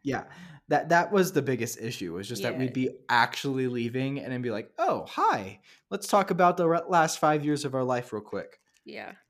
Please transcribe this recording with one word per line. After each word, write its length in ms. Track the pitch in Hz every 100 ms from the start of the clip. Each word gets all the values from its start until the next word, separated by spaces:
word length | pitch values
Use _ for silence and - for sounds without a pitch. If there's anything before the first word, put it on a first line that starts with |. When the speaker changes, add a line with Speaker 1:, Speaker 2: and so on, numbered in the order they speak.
Speaker 1:
Yeah. 220 | - 113 - - - - -
That, 200 | 147 160
that 240 | 170 175
was 200 | 196 175
the 100 | 147
biggest 380 | 127 123 113 -
issue, 340 | 113 123 90
was 140 | 85 104
just 140 | 117
that 120 | 120
Speaker 2:
Yeah. 60 | 120
Speaker 1:
we'd 120 | 131
be 180 | 120 131 - -
actually 580 | 120 120 - 143 131 131
leaving 520 | 123 117 123 135 139
and 120 | -
then 80 | 127
be 100 | 123
like, 220 | 107 117 -
"Oh, 260 | 349 120 80
hi. 540 | - 415 143 95 104 _ - -
Let's 160 | 196 -
talk 240 | 208 196
about 260 | 180 180 180
the 100 | 170
re-, 140 | 165 -
last 300 | 180 160 -
five 260 | 156 151
years 220 | 147 147 143
of 80 |
our 100 | 131
life 260 | 127 123 120
real 120 | 107
quick." 360 | 107 101 82 _ _ _ -
Speaker 2:
Yeah, 300 | 107 98 - _